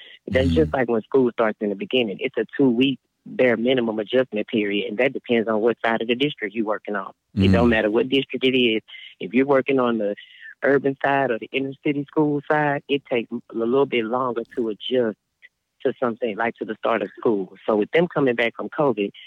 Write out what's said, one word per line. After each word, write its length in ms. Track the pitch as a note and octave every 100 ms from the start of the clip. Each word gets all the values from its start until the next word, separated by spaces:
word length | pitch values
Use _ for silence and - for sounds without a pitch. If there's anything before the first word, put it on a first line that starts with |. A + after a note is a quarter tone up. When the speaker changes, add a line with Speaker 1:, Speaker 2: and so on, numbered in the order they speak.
| - - -
Speaker 1:
That's 180 | - F2
Speaker 2:
Mm. 40 | E2
Speaker 1:
just 160 | D#3
like 140 | C#3+ A#2+
when 100 | A2+
school 280 | - C#3 B2
starts 260 | - A2 G#2
in 80 | G#2
the 40 |
beginning. 440 | G2 G#2 B2+ A2+ F#2
It's 160 | C3 -
a 80 | G#2+ -
two-week 420 | C3+ A#2 C3+ B2+ _ _
bare 320 | - G#2+ B2+ A2
minimum 420 | A#2+ C3+ A2+ G#2+
adjustment 480 | G2+ B2+ B2+ G#2+ G#2
period, 400 | A#2 G#2 G2+ G2
and 100 | G#2
that 160 | C3+
depends 340 | B2 - A#2 A2
on 120 | A2
what 160 | A#2 A2+
side 180 | A2+ A2+
of 60 | A2+
the 60 |
district 400 | B2 C#3+ - G#2
you're 120 | A2 G#2
working 300 | G#2 - G#2
on. 160 | F#2+ - _
It 140 | - F#2+
Speaker 2:
Mm. 40 |
Speaker 1:
don't 160 | A2+ A#2+
matter 200 | A2 G#2
what 180 | A2+ C3
district 340 | C3+ C3+ B2+
it 140 | C3 C3
is. 240 | A#2+ A2 - - - -
If 120 | F#2
you're 140 | A#2 C#3
working 320 | C3+ B2+ C3+
on 180 | B2 A2+
the 160 | G#2 G#2 - - - -
urban 340 | C3 C#3 C#3 C#3
side 280 | C#3 C#3 C3
or 80 | A2
the 100 | A2
inner 200 | C3+ C3+ C3+
city 220 | D#3 C#3+
school 380 | C#3+ D#3+ D3+ D3 -
side, 320 | D3+ D3 C#3+ -
it 160 | C#3+ -
takes 240 | B2 A2
a 220 | A#2 -
little 320 | A2 A2+ C3+ C#3
bit 180 | B2
longer 380 | A2 B2 C3 A#2 A2+ -
to 120 | A2+
adjust 480 | G2+ - B2+ A#2 G#2 _ _ - _ _ _ C3+
to 80 | A#2
something 380 | B2 A2 A#2+ G2+
like 200 | A#2 -
to 80 | G#2+
the 80 | G#2+
start 240 | A#2 A2+
of 80 | G2+ -
school. 360 | C3 G2+ F#2 -
So 120 | - G#2+
with 140 | G#2
them 140 | D#3+ F3
coming 260 | D#3 C3+
back 200 | A#2+ A#2
from 140 | - G#2
covid, 420 | - C#3+ G#2 G2+ -